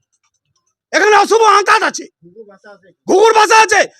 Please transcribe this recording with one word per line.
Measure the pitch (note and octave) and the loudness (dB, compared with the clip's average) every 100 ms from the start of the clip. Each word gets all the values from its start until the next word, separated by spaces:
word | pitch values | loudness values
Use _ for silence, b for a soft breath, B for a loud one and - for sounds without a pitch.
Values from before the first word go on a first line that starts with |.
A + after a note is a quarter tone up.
| _ _ _ _ _ _ _ _ _ | _ _ _ _ _ _ _ _ _
এখানে | D#4 G#4 G#4 | -4 0 0
অশুভ | G4+ A4 | 0 0
আঁতাত | A4 G4+ G4+ A4 | 2 0 0 -2
আছে, | D#4+ - D4+ _ E3+ G4 G4+ G3 G#3 - _ _ - | -4 -10 -16 _ -20 -20 -20 -20 -20 -20 _ _ -4
ঘুঘুর | F#4+ A4 | 0 2
বাসা | A4 G#4+ A4 | 2 2 2
আছে। | A4 G4+ - b | 2 0 -4 b